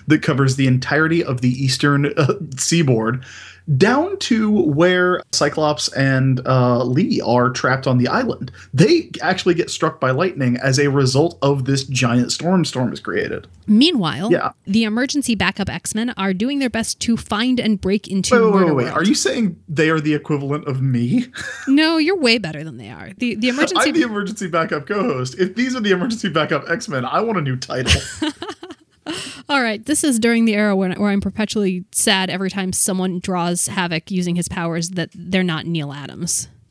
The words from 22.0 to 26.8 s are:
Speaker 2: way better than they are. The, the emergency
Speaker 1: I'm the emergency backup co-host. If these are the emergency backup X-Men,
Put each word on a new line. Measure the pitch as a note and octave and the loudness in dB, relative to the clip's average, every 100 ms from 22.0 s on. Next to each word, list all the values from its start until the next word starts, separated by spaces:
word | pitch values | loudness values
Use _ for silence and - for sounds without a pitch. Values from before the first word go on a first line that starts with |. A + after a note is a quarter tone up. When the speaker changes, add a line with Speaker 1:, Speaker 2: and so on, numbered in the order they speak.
| D#4 F#4+ | 2 2
Speaker 2:
way | B3 A#3 | 2 2
better | E3+ D3+ | 0 -8
than | D#3+ A2+ | -10 -12
they | G#2 | -14
are. | E2+ - F#3+ | -14 -14 -6
The, | B3 G#3+ | -6 -2
the | B3 | -2
emergency | B3+ - F4+ C#4 | 0 0 2 2
Speaker 1:
I'm | |
the | D#4+ | 2
emergency | B3 G#3 F#3+ A3 F#3 | 0 -2 -6 -6 -2
backup | E3 D#3+ D#3 C#3 | -2 -2 -4 -4
co-host. | G3+ F3 C3 B2+ - | -2 -2 -2 -4 -2
If | F#3 A3 | -2 0
these | B3+ B3+ | -2 0
are | |
the | G#3 | 0
emergency | F3+ A#3 A3+ G3 | 2 0 -2 -2
backup | D#3 D3 D3+ D3+ | 0 0 0 -2
X-Men, | E3+ | -6